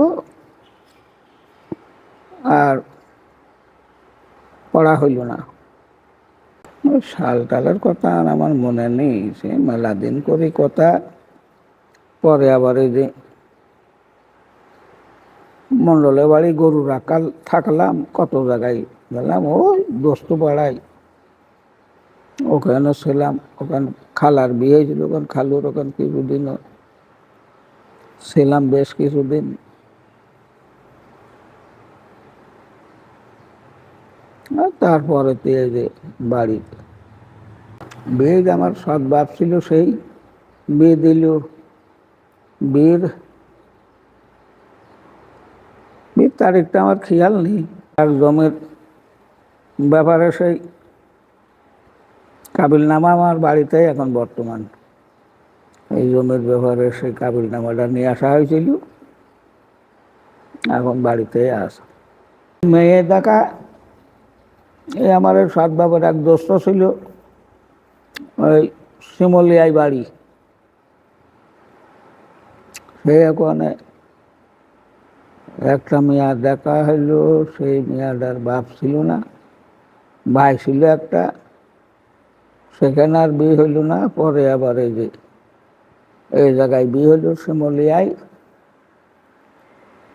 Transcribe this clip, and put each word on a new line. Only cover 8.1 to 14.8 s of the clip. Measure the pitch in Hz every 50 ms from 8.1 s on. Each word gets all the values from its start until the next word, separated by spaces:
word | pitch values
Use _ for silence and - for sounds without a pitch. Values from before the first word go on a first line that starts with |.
| 175 170
আর | 165 156 151
আমার | 156 156 156 151 135 123
মনে | 123 120 117 117 120 120 127
নেই, | 147 143 120 101 98 104 95 -
সে | - 101 - 139 139
মেলা | 127 117 117 117 110 107 98
দিন | 113 117 120 143 143
করে | - 156 160 165 156 160 -
কথা। | 147 139 - - 160 170 180 175 175 - - _ _ _ _ _ _ _ _ _ _ _ _ _ _ _ _ _ _ _ _ _
পরে | - 160 151 139 139 135 131
আবার | 127 127 127 127 131 135
এই | 127 120
যে | 131 139 131 - - - _ _ _ _ _ _ _ _ _ _ _ _ _ _ _ _ _ _ _ _ _ _ _ _ _ _ _ _ _ _ _